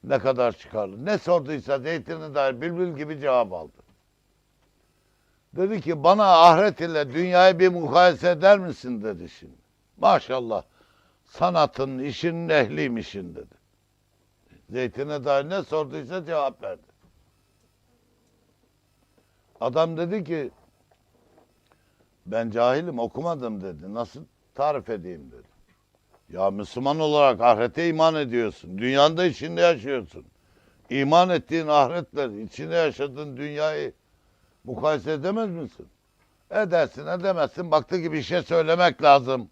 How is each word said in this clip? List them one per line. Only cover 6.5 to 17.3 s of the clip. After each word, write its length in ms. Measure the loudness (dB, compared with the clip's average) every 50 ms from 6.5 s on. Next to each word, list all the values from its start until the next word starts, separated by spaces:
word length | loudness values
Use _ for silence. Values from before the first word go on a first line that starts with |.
| 10 10 6 2 2 -2
ile 340 | -6 -2 -2 -2 -2 -2 -2
dünyayı 440 | -4 -2 4 6 8 8 8 8 6
bir 100 | 4 4
mukayese 600 | 4 2 -4 2 4 6 6 6 4 4 0 0
eder 280 | 0 4 6 6 6 6
misin?" 440 | 4 -6 -10 -10 -10 -10 -10 -6 -6
dedi 260 | -8 -8 -8 -14 -18
şimdi. 380 | -20 -20 -20 -20 -20 _ _ _ _ _ _ _ _
"Maşallah, 680 | 0 2 4 4 4 0 -4 -6 -6 -4 -4 -6 -6 -6 _ _ _ _ _ _ _ _ _ _ _ _
sanatın, 760 | _ _ -4 -4 -2 2 2 0 0 0 -6 -6 -6 -6 -8
işin 500 | -8 -8 -8 -6 -6 -6 -4 -4 -4 0
ehliymişsin." 840 | 2 2 2 0 -2 -6 -4 -4 -4 -6 -8 -10 -12 -14 -14 -14 -16
dedi. 220 | -18 -20 _ _ _ _ _ _ _ _ _ _ _ _ _ _ _ _ _ _ _ _ _ _ _ _ _
Zeytine 540 | -8 -6 -6 -6 -6 -8 -8 -8 -8 -8 -2
dair 240 | 0 0 0 0 -2
ne 140 | -6 -8 -6
sorduysa 600 | -4 -4 -6 -6 -6 -10 -14 -12 -10 -12 -12 -10
cevap 380 | -6 -4 -4 -4 -4 -6 _ -14
verdi. 200 | -14 -14 -14 _ _ _ _ _ _ _ _ _ _